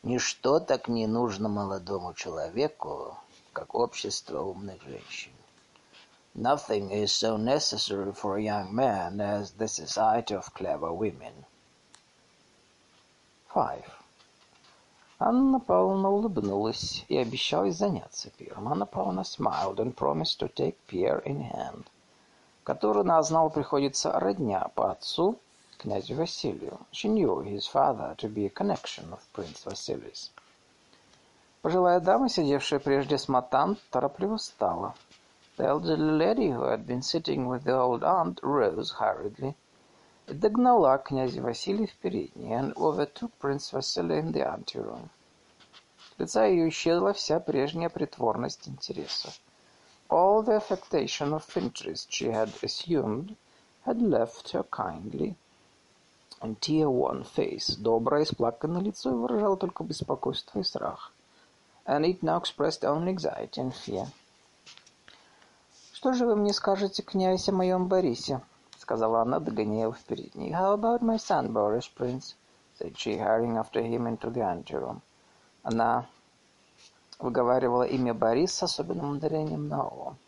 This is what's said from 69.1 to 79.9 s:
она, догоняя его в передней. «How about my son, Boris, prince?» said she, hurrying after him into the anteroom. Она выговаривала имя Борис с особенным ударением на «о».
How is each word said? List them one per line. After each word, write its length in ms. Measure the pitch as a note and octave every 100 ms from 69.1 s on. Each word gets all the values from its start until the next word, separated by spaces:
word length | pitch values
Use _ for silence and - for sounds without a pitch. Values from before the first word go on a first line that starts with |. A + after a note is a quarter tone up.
| A2+
она, 180 | A#2 D3+
догоняя 440 | D3+ A2 G#2+ G#2+
его 80 | A2+
в 80 | -
передней. 520 | - - - - -
«How 220 | D#3+ F#3+ G#3
about 260 | A3+ A#3+
my 160 | A3+ A3+
son, 320 | - E3+ -
Boris, 380 | A2 G#2 A2+ - -
prince?» 380 | B2+ C3 - - _ _ _ _
said 160 | - -
she, 240 | - G#2
hurrying 360 | G2+ A2+ A#2 A2+
after 280 | - -
him 240 | A#2 A#2 A#2
into 240 | A2+ A2+
the 80 | A#2+
anteroom. 600 | F#2 F2 - C#2 B1 - _ _ _ _ _ _
Она 460 | - A2+ A2+ A#2+ B2 _ _ _ _ _ _ _ - _ _ -
выговаривала 640 | B2+ B2 B2 B2+ B2 B2
имя 320 | B2 C3 B2 A2+
Борис 360 | A2+ A#2+ F#3 -
с 80 |
особенным 480 | F3 - E3 - C#3+
ударением 560 | C#3+ D3+ D#3 D#3 D#3 D3
на 160 | D3
«о». 320 | -